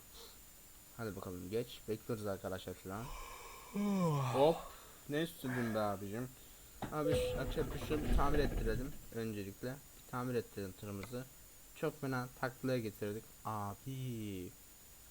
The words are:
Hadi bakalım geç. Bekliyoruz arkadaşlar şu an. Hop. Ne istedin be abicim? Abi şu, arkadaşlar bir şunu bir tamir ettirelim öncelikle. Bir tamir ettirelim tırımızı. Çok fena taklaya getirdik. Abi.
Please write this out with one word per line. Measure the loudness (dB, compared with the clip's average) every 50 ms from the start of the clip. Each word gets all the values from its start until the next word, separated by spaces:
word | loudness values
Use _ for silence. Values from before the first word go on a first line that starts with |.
| -8 -14 -16 -14 -14 -14 -16 -16 -18 -18 -18 -18 -18 -18 -18 -18 -18 -16 -8 -4
Hadi | -2 -2 -2
bakalım | -2 -4 -4 -4 -4 -4 0
geç. | 2 0 0 0 -4 -10 -2 -2
Bekliyoruz | -2 -2 0 -2 -2 0 0
arkadaşlar | 0 -2 0 0 -2 -2 -2 -2 -4 -6 -6 -4
şu | -4 -4
an. | -4 -4 -4 -4 -6 -6 -8 -8 -10 -12 -12 -12 -12 -12 -4 -2 2 2 4 4 6 4 4 4 4 2 4 6
Hop. | 8 8 8 8 6 2 -8 -12 -14 -16 -16 -18 -14 -6 -2
Ne | 0 0 0
istedin | 0 -2 -4 -4 -2 0 2 2 2 4
be | 4
abicim? | 4 2 2 0 -2 -4 -4 -4 -4 -4 -6 -12 -18 -18 -18 -18 -18 -16 -10 -6 -6 -2
Abi | 0 2 2 4 4
şu, | 4 4 2 2 0
arkadaşlar | 0 0 0 0 0 0 0
bir | -2
şunu | -2 0 0 2 4
bir | 6 8
tamir | 8 8 8 8 8
ettirelim | 6 6 4 4 4 4 4 2 2 0 -4 -6 -8 -6 -4
öncelikle. | -2 0 0 0 -2 -2 -4 -6 -4 -4 -4 -4 -6 -10 -16 -18 -18
Bir | -14 -6
tamir | -4 -2 0 2 2
ettirelim | 2 2 0 -2 -4 -4 -4
tırımızı. | -4 -6 -6 -6 -4 -4 -4 -4 -4 -6 -6 -6 -12 -18 -18 -18 -18 -18 -18 -16 -8
Çok | -2 -2 -2 -2 0
fena | -2 0 0 0 -2 -2 -4 -2
taklaya | -2 -2 -2 0 2 2 4 4
getirdik. | 2 0 -2 -2 -2 -2 -2 -2 -4 -8 -14 -6 -4
Abi. | -2 0 0 0 0 -2 -4 -6 -6 -4 -2 -2 -2 -2 -2 -2 -2 -2 -4 -4 -6 -8 -12 -18 -20 -20 -20 -20 -20 -20 -20 -20 -20